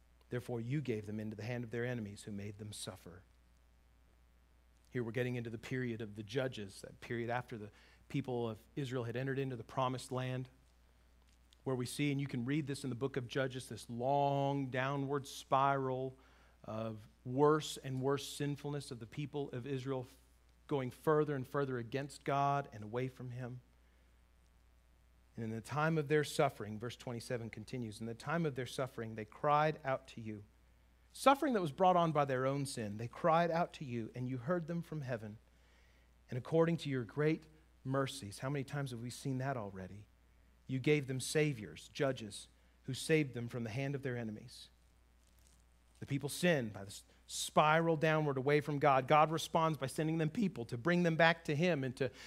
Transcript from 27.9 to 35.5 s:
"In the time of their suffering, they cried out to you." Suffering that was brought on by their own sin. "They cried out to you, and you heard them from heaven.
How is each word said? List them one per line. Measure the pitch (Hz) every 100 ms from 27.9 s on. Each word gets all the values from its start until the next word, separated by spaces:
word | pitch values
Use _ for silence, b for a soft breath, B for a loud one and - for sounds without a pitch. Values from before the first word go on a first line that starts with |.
| 101
"In | 113
the |
time | 113 - 165 160
of | 131
their | 123
suffering, | - 127 - 113 113
they | 107
cried | - 151 147 156 156
out | 135 131 -
to | -
you." | 110 107 101 _ _ _ _ _ _
Suffering | - 269 277 311
that | 226
was | 175
brought | 135 185 180
on | 170
by | 151 139
their | 127 131
own | 139 135
sin. | - 107 101
"They | 117
cried | - 175 160 170
out | 160 175
to | - 139
you, | 120 110 123
and | 127
you | 131
heard | 120 180 156
them | 170
from | 165 156
heaven. | 131 120 107 107 -